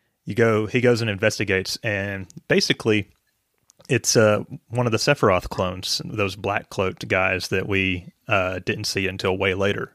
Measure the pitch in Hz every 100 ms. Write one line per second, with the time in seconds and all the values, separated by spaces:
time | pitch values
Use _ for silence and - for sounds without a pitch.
0 | _ _ - 104 113 107 107 131 120 117
1 | 113 95 110 - 104 95 92 - 113 101
2 | 101 98 92 - - 175 - - 117 107
3 | - _ _ _ _ _ _ _ - 123
4 | - 123 107 104 - 139 - 120 123 107
5 | - 147 113 90 - - 92 92 - -
6 | 170 110 98 101 98 104 - - 95 87
7 | 107 95 95 92 - 95 95 98 92 90
8 | - - - 101 92 92 - 107 104 101
9 | 92 92 98 95 98 92 98 98 -